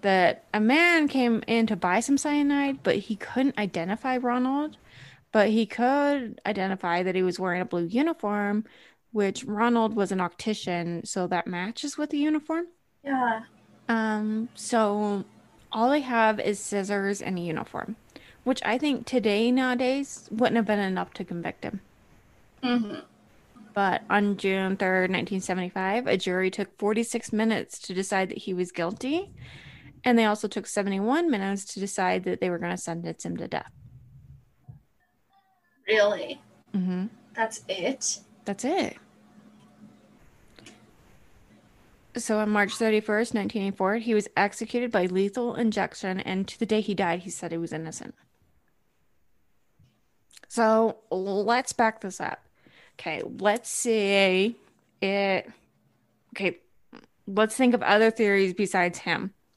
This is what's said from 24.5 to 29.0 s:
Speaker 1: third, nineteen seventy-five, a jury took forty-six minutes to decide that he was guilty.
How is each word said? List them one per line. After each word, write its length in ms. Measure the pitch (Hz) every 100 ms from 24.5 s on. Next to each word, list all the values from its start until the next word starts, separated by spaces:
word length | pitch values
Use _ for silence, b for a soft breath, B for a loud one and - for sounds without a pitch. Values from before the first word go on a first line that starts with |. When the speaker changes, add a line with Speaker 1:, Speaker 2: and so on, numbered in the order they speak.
| 190 190 190
Speaker 1:
third, 360 | 190 185 185
nineteen 280 | 185 185 190
seventy-five, 680 | - 185 180 190 190 214 262
a 100 | 190
jury 320 | 185 180 190
took 260 | 185 196 _
forty-six 520 | 202 220 226 240 -
minutes 460 | 214 226 202 - -
to 140 | -
decide 360 | 185 190 202 190
that 100 | -
he 140 | -
was 180 | 185 180
guilty. 580 | - 170 220